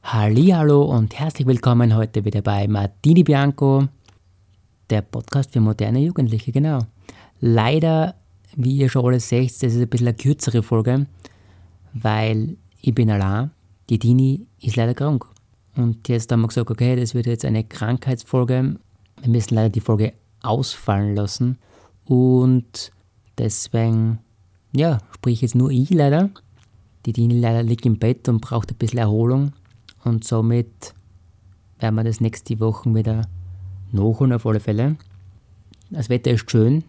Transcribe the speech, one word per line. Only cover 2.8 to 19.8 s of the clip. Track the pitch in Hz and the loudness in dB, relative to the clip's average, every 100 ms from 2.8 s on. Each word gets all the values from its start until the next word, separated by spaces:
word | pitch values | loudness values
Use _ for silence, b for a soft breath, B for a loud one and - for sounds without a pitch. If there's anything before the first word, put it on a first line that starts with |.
| 101 _ 147 170 | -4 _ 4 4
Bianco, | 156 143 143 139 139 135 139 _ _ _ _ _ _ _ _ _ _ | 6 2 2 0 2 2 0 _ _ _ _ _ _ _ _ _ _
der | 107 | -4
Podcast | 98 117 - 139 135 | -4 -12 -4 -4 -2
für | 117 | 0
moderne | 107 107 107 123 | 0 0 -2 0
Jugendliche, | 156 180 123 110 - | 0 0 -2 -2 -2
genau. | 127 151 139 113 _ B B B _ | -2 0 -2 -6 _ B B B _
Leider, | 117 113 113 151 160 160 160 - _ _ _ - | 2 2 2 2 2 0 -2 -6 _ _ _ -4
wie | 127 135 | -2 0
ihr | 135 | 0
schon | 135 | 2
alle | 123 127 | 2 0
seht, | - 120 127 - | 0 -2 -2 -2
das | 127 | -2
ist | 120 | 0
ein | 120 | 0
bisschen | 120 120 | 0 0
eine | 113 | 0
kürzere | 135 151 - 117 | -2 0 0 -2
Folge, | 110 113 113 131 143 - B B B B B B - | 0 0 0 0 -2 -8 B B B B B B -16
weil | 113 110 107 110 110 135 180 _ _ | -6 -2 0 0 -2 -4 -8 _ _
ich | - | -2
bin | 113 110 | 2 2
allein, | 104 95 104 139 _ _ _ - | 2 0 -2 -4 _ _ _ -4
die | 113 | 0
Dini | 117 127 131 143 226 _ | 2 4 2 0 -8 _
ist | - 110 | -4 -2
leider | 117 | -2
krank. | 123 143 135 - _ _ _ _ - | -2 -2 -2 -6 _ _ _ _ -4
Und | 117 113 - | -2 -2 -4
jetzt | 117 113 | -4 0
haben | 117 | 0
wir | 113 | 0
gesagt, | - 113 | -2 -4
okay, | 113 123 127 | -2 0 0
das | 117 | -2
wird | 123 120 | -4 -4
jetzt | 117 | -4
eine | 131 110 | -2 -2
Krankheitsfolge. | 113 - 107 120 - 123 - 131 123 127 135 175 _ _ _ - | -4 -6 -4 -2 -4 -6 -2 -2 0 0 -2 -6 _ _ _ -6
Wir | 127 | 0
müssen | 117 107 110 | 0 0 0
leider | 110 | 0
die | 110 | 0